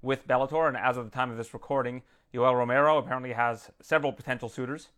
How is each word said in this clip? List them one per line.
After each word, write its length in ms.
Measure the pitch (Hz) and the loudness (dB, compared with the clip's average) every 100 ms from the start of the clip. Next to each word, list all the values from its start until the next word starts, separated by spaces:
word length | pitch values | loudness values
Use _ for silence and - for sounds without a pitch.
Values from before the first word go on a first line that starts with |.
with 240 | 127 135 - | -2 -4 0
Bellator, 400 | 127 135 156 160 | 0 2 0 0
and 100 | 127 | 2
as 200 | 120 123 | 0 -2
of 80 | 113 | -6
the 60 | |
time 200 | 127 127 | -4 -4
of 60 | 117 | -4
this 140 | 113 113 | -10 -12
recording, 480 | - 139 123 123 _ _ _ | -4 -2 -2 -6 _ _ _
Yoel 240 | 123 123 123 | 0 2 4
Romero 440 | 120 127 147 156 | 2 4 4 4
apparently 340 | 123 127 127 | 0 -6 -6
has 380 | 117 120 113 - _ | -2 0 -2 -10 _
several 320 | - 156 143 | 0 0 0
potential 360 | 113 - 123 117 | -4 -6 -6 -6
suitors. 400 | - 123 151 - | -8 -8 -8 -12